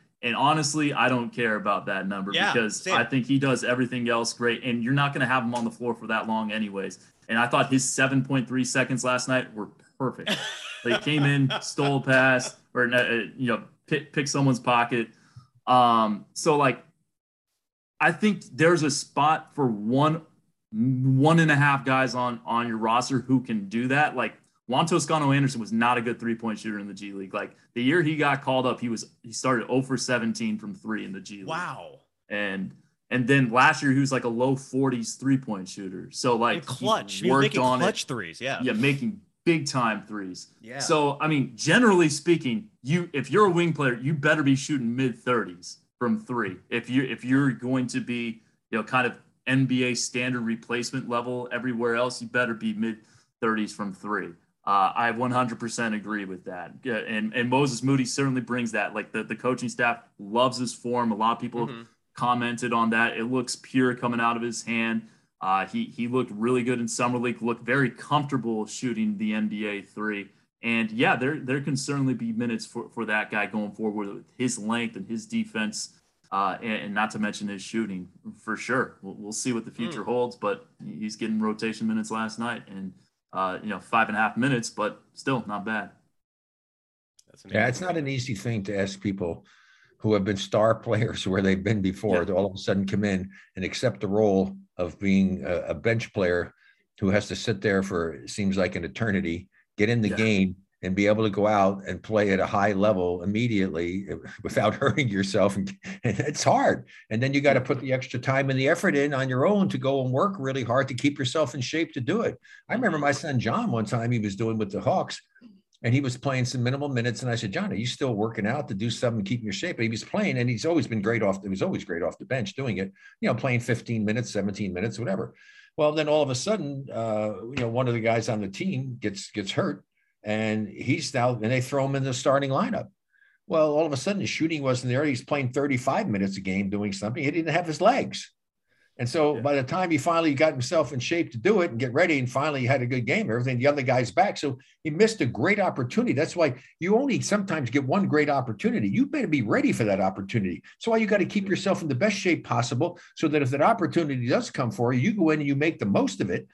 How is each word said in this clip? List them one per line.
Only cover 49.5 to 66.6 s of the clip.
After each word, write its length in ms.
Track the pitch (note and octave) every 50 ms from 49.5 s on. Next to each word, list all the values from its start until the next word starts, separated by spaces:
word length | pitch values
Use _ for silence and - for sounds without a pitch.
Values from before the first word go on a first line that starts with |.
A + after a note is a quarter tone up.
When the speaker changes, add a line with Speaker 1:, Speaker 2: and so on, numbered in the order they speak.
| C3 C3+ C3+
Speaker 1:
B 200 | B2 C3 B2+ B2+
A 100 | B2 A#2+
standard 480 | A2+ - - - B2 B2 B2+ B2+ B2 A2+
replacement 640 | A2+ A2+ A2+ - - A#2+ A#2+ A#2 - - C3 A2 A2
level 400 | A#2+ A#2+ A#2+ B2+ B2 B2 B2 -
everywhere 460 | - A#2+ A#2 B2+ A#2+ A2+ A#2+ A#2+ A#2
else, 240 | A#2 B2 B2+ B2 -
you 80 | A#2+ A2+
better 240 | - B2 B2 A2+ A#2
be 220 | A2 A#2 A2 G#2
mid 240 | G2+ A2+ A2+ A2 A2 - _ _ - _ _ _ -
thirties 320 | A#2+ A2+ A2 G#2+ G#2+ G2 -
from 220 | - G#2 G2 F#2
three. 380 | - - G#2 G#2 G2 F2 E2+ E2+ - _ _ _ _ -
Uh, 260 | G2+ G2+ G2+ F#2+ - -
I 160 | A#2 A#2+ A#2 A2+
one 180 | A2+ B2+ B2
hundred 280 | B2+ B2+ B2+ A2+ A2+ G#2+
percent 360 | A#2 A2+ - - A#2+ A2+ G#2+
agree 320 | G#2 F#2+ G2+ G#2+ G#2 G2
with 180 | F#2 F#2+ F2 -
that. 280 | F#2+ F2+ F2+ F2 E2+ - - -
Yeah, 120 | B2+ A2+
and, 360 | A2 - - A2+ G#2+ G#2+ A2 A2
and 160 | B2+ A#2+ B2
Moses 340 | C3 C3+ D3 C3+ A#2 A2 B2+
Moody 220 | C3 C#3 C3+ B2+
certainly 380 | A2+ - - C#3 C3+ B2+ B2+ A#2
brings 300 | A2 A#2+ B2 A#2+ A2 G#2+
that. 220 | G#2+ G2+ - G2
Like, 180 | A2 G2+ - -
the, 120 | A2 G#2+
the 100 | - A#2
coaching 340 | G#2+ - B2 B2+ A#2 B2 A#2
staff 320 | - - B2 A#2+ A#2 - - _ _ -
loves 400 | G2+ G2 G#2+ A#2+ B2+ B2+ A#2 B2
his 160 | B2+ A2 -
form. 360 | - - A#2+ A#2+ B2 A#2+ A2+
A 60 | G#2+
lot 160 | G2+ A2 A2+ A#2
of 80 | -
people 200 | B2 A#2 A#2 A#2
have 100 | A#2 A2+ A#2+
Speaker 2:
Mm-hmm. 80 | A#2 A#2 - _ _ _ _ -
Speaker 1:
commented 600 | - B2 B2 B2 B2 A#2+ A#2+ A#2+ A2+ B2+ A#2+ A#2
on 160 | A#2 A2+ A2+
that. 260 | A2+ A2+ A#2 A#2 -
It 80 | G#2 A2+
looks 320 | A#2+ B2+ B2+ A#2+ - -
pure 380 | - - - - C3 C3 B2+ A#2+
coming 260 | - B2+ A#2+ A#2+ A#2
out 160 | A#2 A#2 A#2
of 60 | A2+ A#2
his 200 | A#2+ A2 - -
hand. 460 | A#2 A#2 A2+ A2+ A2+ A2 A2+ A2 - _ _ _ _ _ -
Uh, 260 | - F#2+ F#2+ F#2+ F#2+
he, 180 | - - A#2 A2+
he 240 | - - - A#2 A#2+
looked 240 | B2 C3 A#2+ - G#2
really 320 | G#2 A2 A#2+ B2+ B2